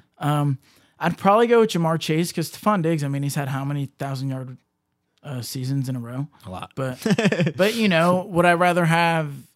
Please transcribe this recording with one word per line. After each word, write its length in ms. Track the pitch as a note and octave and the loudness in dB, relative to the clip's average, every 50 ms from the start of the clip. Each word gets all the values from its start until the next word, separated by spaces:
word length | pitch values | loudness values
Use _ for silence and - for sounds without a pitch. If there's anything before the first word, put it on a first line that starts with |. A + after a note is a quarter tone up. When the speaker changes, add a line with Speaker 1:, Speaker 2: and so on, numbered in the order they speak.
| _ _ _ - | _ _ _ -6
Speaker 1:
Um, 400 | D#3 D3 D3+ D3 C#3+ C#3+ C3+ - _ _ _ _ _ _ _ - | -4 -2 0 0 0 0 -2 -4 _ _ _ _ _ _ _ -4
I'd 200 | D3+ F3 E3 - | -4 -4 -4 0
probably 280 | - G3 G3+ A3+ A#3+ | 2 4 6 6 6
go 140 | A3+ A#3+ A#3 | 6 6 4
with 100 | A3 A3 | 4 4
Ja'Marr 300 | - E3+ E3 D#3+ E3 D#3 | 2 0 0 0 0 -2
Chase 320 | - - D#3 D#3+ F3 - | -2 -2 0 0 0 -2
'cause 180 | - E3+ D#3 - | -2 -6 -6 -6
Stephon 320 | - - - G#3 G#3+ F#3 | -8 -4 0 0 2 2
Diggs, 220 | D#3 E3 E3+ D3+ D3 | 2 0 0 0 -2
I 40 | C#3 | -2
mean, 140 | C#3 C#3 | -2 -2
he's 120 | C#3+ C#3+ - | -2 -2 -4
had 140 | D3+ C#3+ C3+ | -4 -4 -4
how 160 | C#3+ C3+ C#3 | -4 -4 -4
many 220 | C#3 D3 C#3+ C#3 | -4 -4 -4 -6
thousand 440 | - _ - C#3 C#3 C3+ B2+ C3+ C3+ | -6 _ -10 -8 -6 -6 -4 -4 -6
yard, 260 | C3 C3 B2+ B2 B2 - _ _ _ _ _ _ _ _ _ _ _ _ | -6 -6 -8 -12 -14 -18 _ _ _ _ _ _ _ _ _ _ _ _
uh, 200 | - D3 C#3+ B2 | -14 -10 -10 -10
seasons 460 | A#2 - - C3+ B2+ B2+ C#3 C#3 B2+ C3+ | -10 -8 -8 -6 -4 -2 -2 -2 -2 -4
in 80 | C3 | -6
a 40 | B2 | -8
row? 280 | A#2 A#2 B2 C3 C#3+ - _ _ - | -8 -10 -8 -8 -8 -10 _ _ -16
Speaker 2:
A 40 | F#2+ | -14
lot. 220 | F#2 F#2 - - - | -12 -12 -12 -12 -10
Speaker 1:
But, 280 | B2+ C3 C3 B2+ - - A3+ F#3+ - A3 F#3+ G#3 E3 D#3 E3+ | -8 -8 -8 -8 -6 0 0 2 2 2 0 2 2 0 -2
Speaker 2:
<laughs> 40 | - | 0
Speaker 1:
but, 180 | C3 F#3+ G#3+ A#3 | 0 0 0 2
you 140 | A#3 A3 G3+ | 0 0 2
know, 360 | E3+ D#3+ E3 F3+ F3+ F#3 F3+ A3 | 4 4 4 4 2 2 0 -2
would 160 | F3 E3+ F3 | 0 4 4
I 80 | F3 E3+ | 4 4
rather 300 | E3 F3+ F3+ E3+ F3 E3+ | 4 4 2 4 2 2
have 460 | D#3+ E3 E3+ E3+ E3+ E3 D#3+ D#3 C#3+ C#3 C3 A#2 _ _ | 2 2 2 2 2 2 0 -2 -4 -8 -12 -16 _ _